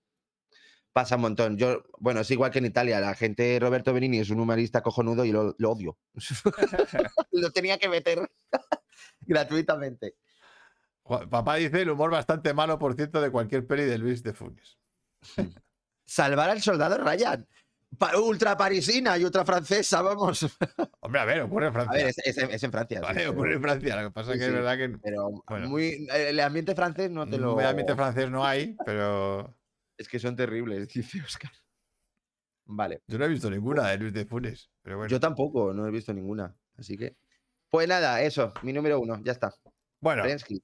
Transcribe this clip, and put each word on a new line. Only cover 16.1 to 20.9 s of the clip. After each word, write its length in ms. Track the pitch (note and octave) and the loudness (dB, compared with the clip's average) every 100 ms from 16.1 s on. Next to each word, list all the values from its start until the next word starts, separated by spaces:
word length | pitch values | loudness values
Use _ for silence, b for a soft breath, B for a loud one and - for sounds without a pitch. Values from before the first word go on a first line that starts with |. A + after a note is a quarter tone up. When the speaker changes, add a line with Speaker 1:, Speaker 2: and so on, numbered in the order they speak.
| - C#3 C#3+ E3 | 0 2 4 2
Speaker 1:
al 120 | G#3+ | 2
soldado 360 | G#3 E3+ D#3+ B3 | 2 2 2 2
Ryan. 500 | C4+ F3 A#3 A#2+ - b b _ _ - | 2 2 0 -2 -6 b b _ _ -2
Pa-, 200 | F3 F#3 | 2 4
ultra 380 | A3+ G#3 G#3+ G3+ | 2 2 2 4
parisina 640 | G3 F#3+ D3 B3 A#3+ F3 | 2 2 2 2 2 2
y 80 | F3+ | 2
ultra 180 | F#3+ | 2
francesa, 580 | F3 F3+ D3+ G3+ - E3+ | 4 2 2 2 2 2
vamos. 420 | F#3+ G#3 F3+ - | 2 2 2 2
<laughs> 560 | D#3 - D#3 - D#4+ | -2 -2 -4 -2 -6